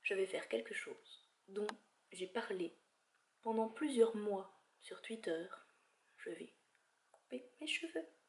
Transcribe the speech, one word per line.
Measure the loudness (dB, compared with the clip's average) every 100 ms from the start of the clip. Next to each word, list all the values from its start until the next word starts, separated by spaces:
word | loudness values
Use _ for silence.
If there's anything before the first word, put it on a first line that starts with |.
je | 0
vais | 2 2
faire | 0 0
quelque | -2 0 -6
chose | -6 -10 -14 -20 _ _ -8
dont | -4 -2 -4 -10 _ _
j'ai | -8 -4
parlé | -2 -2 0 -2 -4 _ _ _ _ _ _
pendant | 0 4 2
plusieurs | 2 2 8 8 8
mois | 0 -2 -2 -14 _ _
sur | -14 -12
Twitter. | -8 -6 -2 -2 -2 -10 -16 _ _ _ _ -14
Je | -10
vais | -8 -10 -16 _ _ _ _ _
couper | -20 _ -8 -8 -10
mes | -2
cheveux. | -2 0 -4 -4 -10